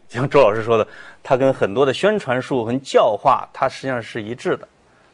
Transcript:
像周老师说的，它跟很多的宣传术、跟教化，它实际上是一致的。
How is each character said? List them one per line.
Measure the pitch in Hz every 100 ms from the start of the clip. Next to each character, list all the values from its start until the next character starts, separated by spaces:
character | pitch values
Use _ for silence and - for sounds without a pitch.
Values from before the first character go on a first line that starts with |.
| -
像 | 117 135
周 | 147
老 | 113
师 | 110
说 | 110 117
的， | 101 - - -
它 | - 131
跟 | 135
很 | 131 107
多 | 104 139
的 |
宣 | 120 196 214
传 | - 127
术、 | 123 135 110
跟 | 131
教 | - - 143 104
化， | 143 113 -
它 | - 131
实 | -
际 | 135
上 | 123
是 | 107 120
一 | 104 123
致 | 185 135
的。 | - _ _ _ _